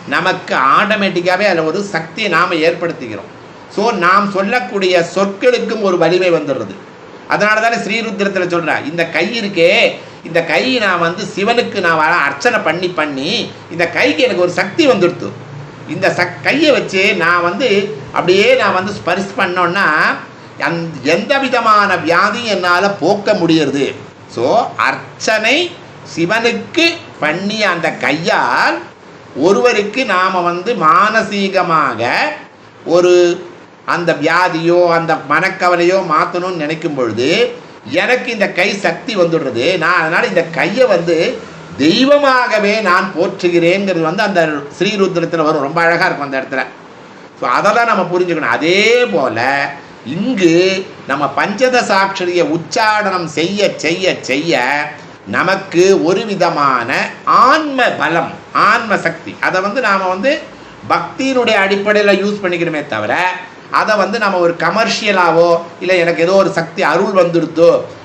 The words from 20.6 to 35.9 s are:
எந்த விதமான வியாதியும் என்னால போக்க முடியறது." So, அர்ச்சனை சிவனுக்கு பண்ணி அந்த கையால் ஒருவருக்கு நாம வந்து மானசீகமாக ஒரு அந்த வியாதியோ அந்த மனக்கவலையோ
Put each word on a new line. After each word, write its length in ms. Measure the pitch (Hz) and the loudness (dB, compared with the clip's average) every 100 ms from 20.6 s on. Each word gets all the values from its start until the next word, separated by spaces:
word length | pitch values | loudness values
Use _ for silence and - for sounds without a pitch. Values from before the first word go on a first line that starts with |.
| 143 170 165 143 | -4 -4 -6 -6
எந்த 360 | 127 247 - 277 | 0 0 0 -2
விதமான 580 | 262 247 220 208 196 175 | 0 0 2 4 4 0
வியாதியும் 600 | 151 170 208 240 233 190 | 2 2 2 0 -2 -2
என்னால 340 | 180 180 196 | 2 2 2
போக்க 440 | 202 160 202 214 | 0 0 0 0
முடியறது." 600 | 196 165 160 139 139 127 - - - - 117 | 0 4 2 2 0 -4 -6 -16 -20 -12 -4
So, 360 | 127 214 262 - | 0 2 0 -2
அர்ச்சனை 960 | 123 139 - - - 220 220 294 349 - - - - 156 | -2 -2 -10 -8 -2 0 2 0 -2 -8 -20 -20 -12 -4
சிவனுக்கு 800 | 170 220 233 226 - - 339 339 - - | 0 0 0 -4 -4 0 0 -2 -14 -4
பண்ணி 440 | 151 165 196 220 | -2 -2 -4 -2
அந்த 280 | 202 170 160 | -2 0 -2
கையால் 880 | - 123 151 190 185 123 143 277 330 339 - - - - - | -2 -2 -2 0 0 0 0 0 -2 -10 -20 -20 -20 -14 0
ஒருவருக்கு 680 | 165 233 240 214 202 254 240 | 2 4 2 0 -2 -4 -2
நாம 340 | 180 190 185 | 0 0 0
வந்து 360 | 175 175 190 202 | -2 -4 -4 0
மானசீகமாக 1400 | 156 170 208 220 208 202 190 185 170 160 139 113 120 175 294 - - - - - - | 2 4 4 0 -2 -2 0 0 0 0 0 -2 -2 0 -2 -6 -16 -20 -20 -14 0
ஒரு 600 | 170 180 175 175 180 - - - - - | 2 6 6 4 0 -8 -18 -20 -14 -4
அந்த 280 | 160 175 | -2 0
வியாதியோ 720 | 147 151 170 180 160 165 175 175 | 0 2 2 2 0 2 4 4
அந்த 300 | 165 165 156 143 | 2 0 -4 0
மனக்கவலையோ 720 | 151 190 190 180 175 175 | 0 0 0 0 2 2